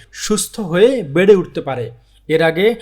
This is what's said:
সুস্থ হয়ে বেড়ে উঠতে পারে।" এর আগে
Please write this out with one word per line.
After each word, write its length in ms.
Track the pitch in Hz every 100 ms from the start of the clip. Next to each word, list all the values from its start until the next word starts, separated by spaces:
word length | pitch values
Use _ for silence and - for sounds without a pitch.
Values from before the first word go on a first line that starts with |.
| -
সুস্থ 480 | - - 208 - -
হয়ে 440 | 185 170 226 262
বেড়ে 320 | 151 151 196 196
উঠতে 260 | - 170
পারে।" 300 | 139 127 110 - _ _ -
এর 160 | 156
আগে 320 | 165 160 208 233